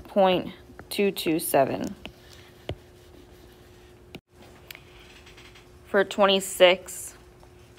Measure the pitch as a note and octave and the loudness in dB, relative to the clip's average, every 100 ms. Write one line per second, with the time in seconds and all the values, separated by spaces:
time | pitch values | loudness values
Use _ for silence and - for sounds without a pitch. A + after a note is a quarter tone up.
0 | - G3+ F#3+ F3+ - - - - - - | -6 2 2 2 -4 -16 -20 -20 -12 -2
1 | G3+ F#3 E3+ D#3+ - C#3+ C3+ B2+ - - | -2 -2 -4 -2 0 2 2 -2 -8 -10
2 | - - - - - - - - - - | -18 -20 -20 -20 -20 -20 -16 -16 -16 -20
3 | - - - - - - - - - - | -20 -20 -20 -20 -20 -20 -20 -20 -20 -20
4 | - - _ _ - - - - - - | -20 -20 _ _ -20 -20 -20 -20 -20 -20
5 | - - - - - - - - - G3+ | -20 -20 -20 -20 -20 -20 -20 -20 -2 0
6 | G3 - G3 G3 F#3+ - F3+ F#3 - - | 0 2 2 2 -2 4 6 4 -4 -16
7 | - - - - - - - | -16 -20 -20 -20 -20 -20 -20